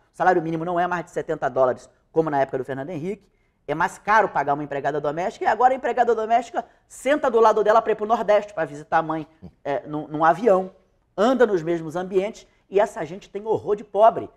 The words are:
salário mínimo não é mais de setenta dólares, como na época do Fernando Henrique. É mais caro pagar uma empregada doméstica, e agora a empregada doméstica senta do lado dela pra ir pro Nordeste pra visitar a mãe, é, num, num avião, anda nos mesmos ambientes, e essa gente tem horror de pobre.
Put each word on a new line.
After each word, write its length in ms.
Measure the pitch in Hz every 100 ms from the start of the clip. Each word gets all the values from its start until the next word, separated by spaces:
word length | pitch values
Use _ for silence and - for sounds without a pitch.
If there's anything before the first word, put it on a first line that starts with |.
| _
salário 300 | - 170 180
mínimo 240 | 160 165 165
não 120 | 175
é 80 | 180
mais 200 | 180 165
de 60 |
setenta 360 | - 147 151 139
dólares, 400 | 131 127 117 - _ _
como 160 | 160 160
na 140 | 139
época 160 | 135 135
do 60 |
Fernando 260 | 127 135 139
Henrique. 420 | 175 170 208 _ _ _ _
É 120 | - 147
mais 200 | 185 -
caro 320 | - 214 180
pagar 260 | 165 143
uma 100 | 147
empregada 360 | 147 139 139 147
doméstica, 440 | 147 151 190 -
e 40 | 370
agora 240 | - 247
a 40 | 262
empregada 400 | 262 233 226 220
doméstica 480 | 220 233 247 320 - _ _
senta 420 | - 254 302 285
do 80 | 226
lado 240 | 226 214
dela 180 | 208 226
pra 120 | 220
ir 20 |
pro 100 | 214
Nordeste 480 | 208 226 202 208 208
pra 120 | -
visitar 340 | 156 147 151 165
a 40 |
mãe, 220 | 160 160 151 _ 180 _
é, 240 | 139 143 -
num, 220 | 151 151
num 160 | 151
avião, 480 | 160 170 226 185 185 - _ _ _ -
anda 300 | 220 262 226
nos 160 | 190
mesmos 320 | 160 170 160
ambientes, 500 | 160 185 190 202 - - _ _
e 120 | 190
essa 240 | 339 -
gente 260 | 156 185 -
tem 160 | 202 220
horror 300 | 208 160 208
de 80 |
pobre. 440 | - 196 220 170 107